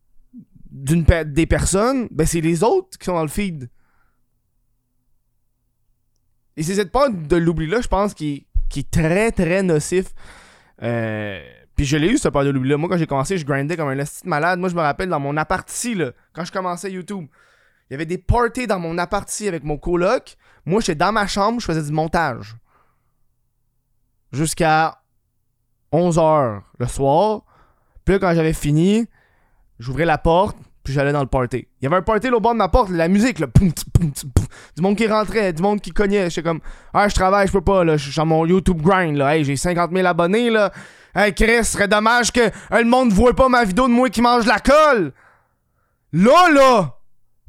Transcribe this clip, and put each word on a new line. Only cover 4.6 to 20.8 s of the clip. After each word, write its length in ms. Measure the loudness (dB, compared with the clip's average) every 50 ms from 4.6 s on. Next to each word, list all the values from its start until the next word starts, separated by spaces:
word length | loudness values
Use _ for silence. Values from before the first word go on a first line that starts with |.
| _ _ _ _ _ _ _ _ _ _ _ _ _ _ _ _ _ _ _ _ _ _ _ _ _ _ _ _ _ _ _ _ _ _ _ _ _ _ _
Et 80 | -8 -6
c'est 100 | -4 -2
cette 160 | -2 -2 -2
peur 200 | 0 0 0 0
de 260 | 0 -2 -2 0 0
l'oubli-là, 440 | 2 2 2 0 0 -2 -2 -2 -2
je 80 | -2 -2
pense, 260 | 0 0 0 -2 -4
qui, 340 | -6 -6 -6 -6 -8 -8 _ -2 -2 0 0
qui 120 | -2 -6
est 100 | -6 -2
très, 400 | -2 0 2 2 2 2 0 0
très 320 | 0 0 0 0 0 0 0
nocif. 440 | 2 0 0 0 0 -2 -2 -2 -4 -8 -16 -18 -20 -20 -20 -20 -20 -20 _ _ _ _ -10 -8
Euh, 580 | -6 -4 -4 -4 -4 -6 -6 -8 -8 -10 -12 -14 -18 -20 -20 _ _ _
puis 80 | -4 -2
je 120 | 0 2
l'ai 140 | 2 2 2
eu, 80 | 2 2
cette 140 | 0 0 0
peur 120 | 0 0
de 60 | 0
l'oubli-là. 260 | 0 0 0 0 0
Moi, 120 | 0 0 -2
quand 80 | -2
j'ai 100 | -2 -2
commencé, 320 | -2 -2 -2 -2 -2 -4 -6
je 80 | -4
grindais 300 | -4 -4 -2 -2 -4 -4
comme 120 | -4 -4 -4
un 100 | -4 -6
esti 260 | -6 -8 -10 -12 -8
de 60 | -4
malade. 280 | -4 -2 0 0 -2 -2
Moi, 100 | -2 -4
je 60 | -2
me 60 | -2
rappelle 300 | -2 -2 -2 -2 -4 -4
dans 100 | -4 -4
mon 160 | -4 -4 -4
apparti, 580 | -4 -4 -4 -4 -6 -6 -8 -10 -8 -6 -6 -4
là, 160 | -4 -4 -6 -6 _ _ _ -12
quand 120 | -12 -12
je 60 | -8
commençais 400 | -8 -6 -6 -6 -6 -8 -8 -10
YouTube, 380 | -10 -10 -12 -10 -12 -12 -12 -14 _ _ _ _ _ _ _ _ _ _ _ -14
il 40 | -10
y 20 |
avait 120 | -10 -8
des 120 | -6 -8 -6
parties 480 | -2 0 0 2 2 0 -2 -4 -4
dans 140 | -4 -4 -4
mon 180 | -4 -6 -4 -4
apparti 480 | -4 -4 -4 -6 -6 -6 -10 -6 -6
avec 160 | -6 -6 -6 -6
mon 160 | -6 -8 -6
coloc. 580 | -4 -2 -2 0 0 0 0 -2 -4 -8 -20 _ _ _ _ _ -6
Moi, 160 | -2 -2 0